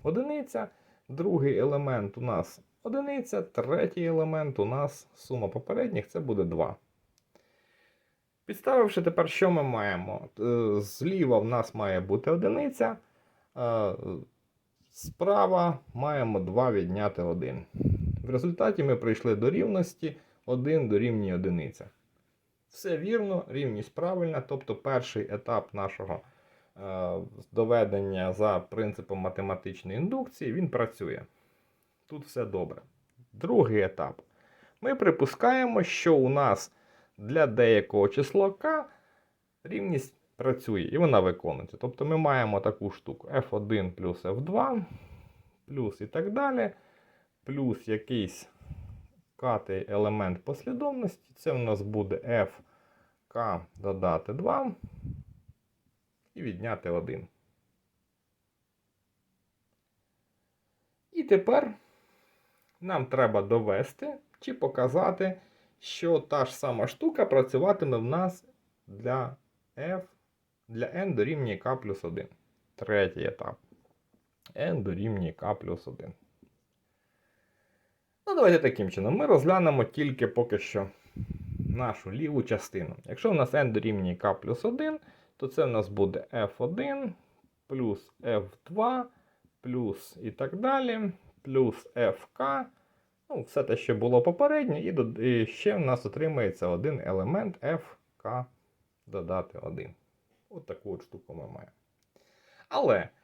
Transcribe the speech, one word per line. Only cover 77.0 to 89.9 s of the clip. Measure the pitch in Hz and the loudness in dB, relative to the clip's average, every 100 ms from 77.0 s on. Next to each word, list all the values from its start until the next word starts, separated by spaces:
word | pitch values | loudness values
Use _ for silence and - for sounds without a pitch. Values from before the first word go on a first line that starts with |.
| _ _ _ _ _ _ _ _ _ _ _ _ 415 | _ _ _ _ _ _ _ _ _ _ _ _ -2
Ну, | |
давайте | 349 180 165 | 6 8 8
таким | 139 - 95 | 4 2 -2
чином. | - 107 196 | -2 0 2
Ми | 294 | 6
розглянемо | 156 151 185 165 131 | 6 6 6 6 4
тільки | 107 - 147 131 110 | 2 0 -2 0 0
поки | 120 120 104 | 2 0 -2
що | - 104 98 - _ - - - - - - | -2 -4 -6 -10 _ -10 -10 -10 -8 -6 -4
нашу | 123 123 - 95 | -2 -4 -6 -8
ліву | 117 151 147 | -6 -2 -2
частину. | - 107 - 95 80 - | -2 -4 -4 -6 -8 -10
Якщо | - - 220 | -12 -4 0
в | |
нас | 165 123 | 2 2
n | 147 131 | 2 2
дорівнює | 107 113 101 90 | 0 0 0 -2
k | 87 101 95 | 0 0 0
плюс | - 120 | -2 -2
один, | 226 262 311 311 - _ _ _ | -2 0 -2 -4 -12 _ _ _
то | 135 | -4
це | - | 0
в | 139 | 0
нас | 113 95 | 0 -2
буде | 104 95 - - | 0 0 0 -6
F | 120 107 - | -4 -4 -2
один | 123 202 277 277 240 - _ _ _ _ _ | -4 -2 -4 -4 -6 -10 _ _ _ _ _
плюс | 135 117 98 - _ | -4 -2 -2 -8 _
F | 120 104 95 - - | -2 -2 -2 -12 -8
два | 196 240 254 247 _ _ _ _ _ | -2 0 0 -6 _ _ _ _ _
плюс | 127 123 110 | -6 -4 -2